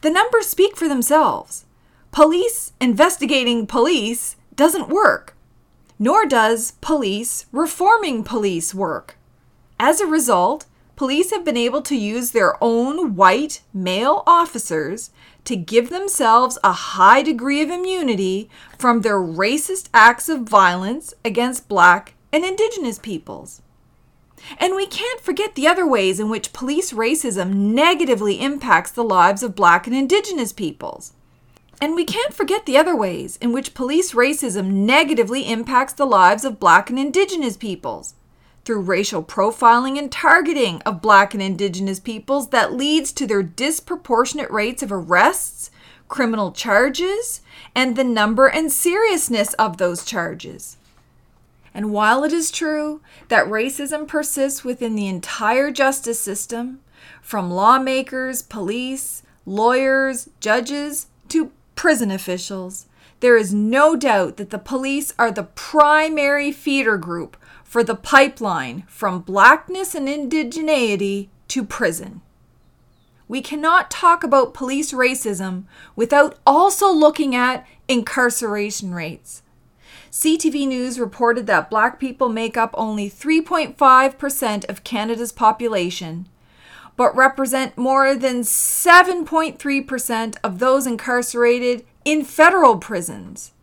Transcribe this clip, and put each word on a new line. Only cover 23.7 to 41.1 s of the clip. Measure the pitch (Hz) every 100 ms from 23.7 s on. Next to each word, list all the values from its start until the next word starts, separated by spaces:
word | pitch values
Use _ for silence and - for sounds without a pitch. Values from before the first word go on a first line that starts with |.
| _ _ _ _ _ _ _ - -
And | 359 381
we | 392
can't | - 466 508
forget | - 302 415 339
the | 294
other | 359 349
ways | 240 190 185
in | 214
which | 226 -
police | - 254 294 381
racism | 220 226 311 254 196 180
negatively | 196 202 233 320 349 330 233 208 196
impacts | 269 277 247 185 -
the | -
lives | 233 185 175 202
of | 247 185
Black | 180 170 233
and | 254
Indigenous | 269 403 427 349 226
peoples. | - 175 - - - - _ _ _ _ _ _ _
And | 294 339
we | 330
can't | 427 539
forget | - 349 403 427
the | 262
other | 320 311
ways | 196 170 135 -
in | 240
which | 240 269
police | - 254 311 370
racism | 233 254 285 254 196 190
negatively | 196 208 277 302 269 214 254 -
impacts | 226 233 262 269
the | - 269
lives | 208 180 208 269
of | 214
Black | 185 170 202
and | 247
Indigenous | 277 339 381 370 262 190
peoples, | 220 175 135 95 - _ _ _ _ _
through | - 220
racial | 180 185 202 185
profiling | 156 - 202 226 240 240 262 269
and | 294
targeting | - 330 339 302 294 233 165
of | - 185
Black | 214